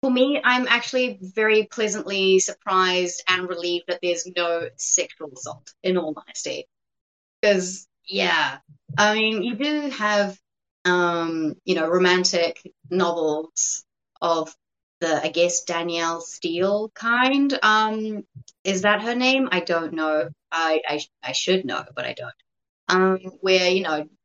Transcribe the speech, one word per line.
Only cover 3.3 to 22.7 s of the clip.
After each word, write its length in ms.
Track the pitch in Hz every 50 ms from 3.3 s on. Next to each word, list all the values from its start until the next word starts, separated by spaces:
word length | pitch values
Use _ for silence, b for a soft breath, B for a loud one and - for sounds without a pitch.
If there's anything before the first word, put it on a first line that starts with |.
| 185 185 180 175
relieved 380 | 180 170 175 175 175 175 - -
that 120 | 180 175
there's 240 | - 175 175 165 -
no 420 | 185 180 175 175 170 170 170 165 - _
sexual 560 | _ - - - - 170 - - _ 160 147
assault, 420 | 131 - - - - - _ - _ _
in 140 | - 185 185
all 180 | 180 165 156 151
honesty. 500 | - - - - - - - 151 147 - _ _ _ _ _ _ _ _ _ _ _ _ _ _ _
'Cause, 440 | - 208 202 185 180 180 185 - - _ _ _ _
yeah, 540 | - 190 196 190 175 170 160 151 135 135 139 _ _ - _ _ _ 143
I 180 | - 208 208 214
mean, 280 | 220 220 220 220 214
you 120 | 185 240 240
do 360 | 208 277 294 302 302 294 285
have, 480 | 247 - 214 208 208 208 202 190 190 _ _ _ _ _ _ _ _ _ _
um, 760 | 180 180 180 175 175 170 170 165 165 165 160 160 151 - _ _
you 100 | 180 180
know, 140 | 170 160 160
romantic 840 | 175 180 185 180 180 185 185 185 - 175 170 165 - - _ - _ _ _ -
novels 960 | 180 185 175 170 170 170 160 156 151 151 160 - _ - - - - - - _ _ _ _ _ _ _
of 340 | 170 170 165 165 156 - - _ _ _ _ _ _ _ _ _
the, 220 | 170 165 160 147
I 60 | - 165
guess, 340 | 165 170 170 175 175 - -
Danielle 560 | - 170 170 170 175 170 170 165 165 165 170
Steele 720 | 170 - - - - 175 165 170 185 196 202 208 214 220 _
kind. 640 | - 220 226 233 240 254 262 269 277 277 277 269 -
Um, 640 | - 214 214 214 220 220 220 220 214 220 214 208 - _ _ - - - _ _ _
is 180 | 190 196 185
that 200 | 190 208 208 208
her 120 | 214 233 240
name? 340 | 247 254 254 262 269 262 240
I 80 | - 180
don't 320 | 170 - 175 165 165 156
know. 380 | 165 160 156 156 156 151 165 165 151 _ _ _
I, 320 | - 165 165 160 160 156 - -
I, 120 | 147 151 147 _ _ _
I 100 | - 127
should 320 | 139 - - 185 185 185 185
know, 200 | 123 98 73 - - -
but 100 | - -
I 80 | 123 -
don't. 200 | - - - - _ _ _ _ _ _ _